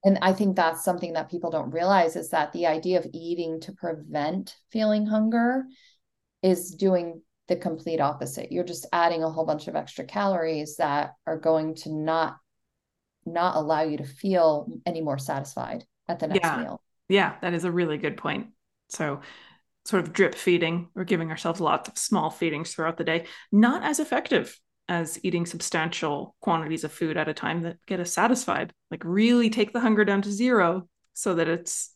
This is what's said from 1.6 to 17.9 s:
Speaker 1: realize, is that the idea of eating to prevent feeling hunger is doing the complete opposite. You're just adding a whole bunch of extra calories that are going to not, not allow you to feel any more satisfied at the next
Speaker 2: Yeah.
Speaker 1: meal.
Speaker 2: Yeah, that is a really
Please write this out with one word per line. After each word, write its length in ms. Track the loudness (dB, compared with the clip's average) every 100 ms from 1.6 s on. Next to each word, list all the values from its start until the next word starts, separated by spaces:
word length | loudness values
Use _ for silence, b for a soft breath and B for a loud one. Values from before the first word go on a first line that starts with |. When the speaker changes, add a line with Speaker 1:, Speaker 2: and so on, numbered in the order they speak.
| -4
Speaker 1:
realize, 440 | -2 4 6 4 0
is 140 | -2
that 240 | -2 -2
the 140 | 0 0
idea 320 | 0 2 0
of 80 | 0
eating 460 | -10 -6 -4 -4 -6
to 100 | -10
prevent 840 | -10 -8 -8 -6 -4 -2 -4 -8 -16 _
feeling 360 | -2 2 2 2
hunger 580 | 2 2 2 2 0 -4 B B B _ _ _ _
is 320 | 2 2 -2 -2
doing 460 | 2 2 0 -12 _ _ _
the 80 | -2
complete 440 | -2 -6 -4 0
opposite. 520 | 0 0 -8 -8 -6
You're 120 | -4
just 220 | -4 -6 -2
adding 300 | 2 2 2
a 60 | -2
whole 160 | -2 -2
bunch 220 | -2 -4
of 80 | -6
extra 300 | -8 -12 -8
calories 720 | -2 0 0 0 -2 -6 -2
that 360 | 0 0 -2 -6 -6
are 120 | -2
going 380 | 2 2 2 -6
to 160 | -8
not, 460 | -4 0 0 0 -4 _ _ _ _ _ _ _ _ -6
not 300 | 0 0 0
allow 260 | 0 0
you 160 | 2 -2
to 60 | -8
feel 680 | -6 0 4 4 4 -4 -8 -6
any 160 | -4
more 160 | -4 -4
satisfied 680 | -4 -6 -6 -8 -8 -8 -12 _ -8
at 120 | -6
the 80 | 0
next 160 | 0
Speaker 2:
Yeah. 140 | 0 -2
Speaker 1:
meal. 260 | -6 -10 _ _ _
Speaker 2:
Yeah, 260 | 2 2 0
that 120 | -4
is 100 | -2
a 80 | -2
really 260 | 0 0